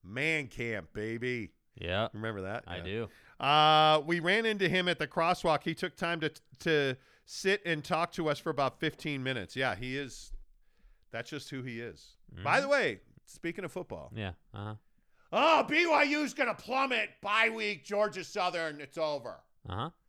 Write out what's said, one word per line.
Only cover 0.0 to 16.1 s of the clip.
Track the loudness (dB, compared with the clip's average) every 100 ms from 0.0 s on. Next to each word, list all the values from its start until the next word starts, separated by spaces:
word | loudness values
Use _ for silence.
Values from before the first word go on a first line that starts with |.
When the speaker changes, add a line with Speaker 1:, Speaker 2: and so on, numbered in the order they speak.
Speaker 1:
Man | -10 -4 0 -2 -4
camp, | -6 -4 -4 -6
baby. | -6 -6 -4 -4 -4 -6 _ _ -10
Speaker 2:
Yeah. | -4 -2 -2
Speaker 1:
Remember | -4 -6 -6
that? | -6 -8 -8
Speaker 2:
I | -10
Speaker 1:
Yeah. |
Speaker 2:
do. | -6 -6 -6 -12 -20 -4
Speaker 1:
Uh, | 4 6 8 8 8 6
we | 2 -2
ran | 2 2
into | 2 2 2
him | 2 2
at | 0
the | -2
crosswalk. | 0 2 2 2 2
He | 0
took | -4 -6 -4
time | -4 -2
to, | -2 -6 _ -6
to | 2 2 2 -2 _ _
sit | _ -4 0 0
and | 0 -4
talk | 0 -2 0
to | -2 -2
us | 0
for | -2
about | 0 0 0
fifteen | -4 -2 -6 -4
minutes. | -2 -4 -4 -2
Yeah, | -2
he | -2 -4 -6
is. | -8 -12 -14 -14 -14 -20 _ _ -20 -20 _
That's | -10 -8
just | -10 -8
who | -8
he | -8 -8
is. | -10 -14 -20 _ -20 -6
By | 2 2
Speaker 2:
Mm-hmm. |
Speaker 1:
the | 4
way, | 2 2 -2 -12 -20
speaking | -20 -8 -8 -6
of | -8
football. | -8 -8 -10 -10
Speaker 2:
Yeah. | -6 -6 -8 _
Uh-huh. | -10 -10 -10 _ _ _ _ _
Speaker 1:
"Oh, | 2 4 4
B | 4 2 4
Y | 4
U's | 4